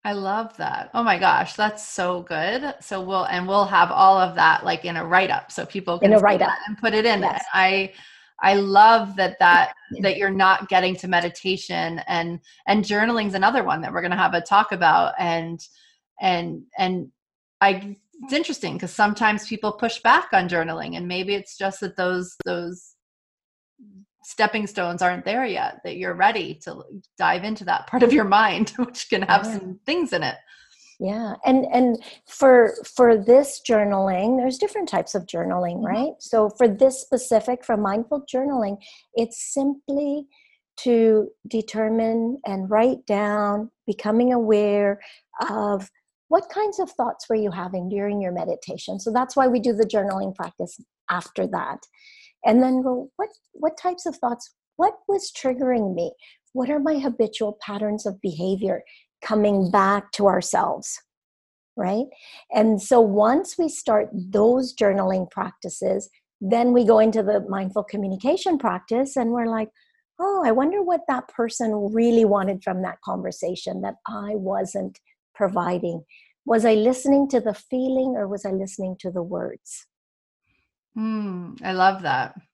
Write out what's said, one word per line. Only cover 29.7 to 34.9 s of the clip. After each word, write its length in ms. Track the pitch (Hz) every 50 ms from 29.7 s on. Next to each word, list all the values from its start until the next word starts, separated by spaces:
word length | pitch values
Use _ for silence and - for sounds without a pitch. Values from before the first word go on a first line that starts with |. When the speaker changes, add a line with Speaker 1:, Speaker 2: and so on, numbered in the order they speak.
| 185 - _
Speaker 1:
things 280 | - 311 359 330 247
in 100 | - 175
it. 140 | 156 127 - - _ _ - _ _ _ _ _ _ _ _ _
Speaker 2:
Yeah. 340 | 190 190 208 220 233 208 - - -
And, 220 | - 262 269 254 -
and 280 | - 247 254 247 226 220 - - - _ _ _
for, 460 | - - 285 269 254 247 233 208 - - -
for 320 | - - - 254 233 226 214
this 420 | 196 214 240 262 294 277 - - _ -
journaling, 720 | 233 214 208 202 202 196 190 196 190 180 196 226 254 262
there's 200 | 240 262 254 -
different 300 | 415 415 - 427 370
types 280 | -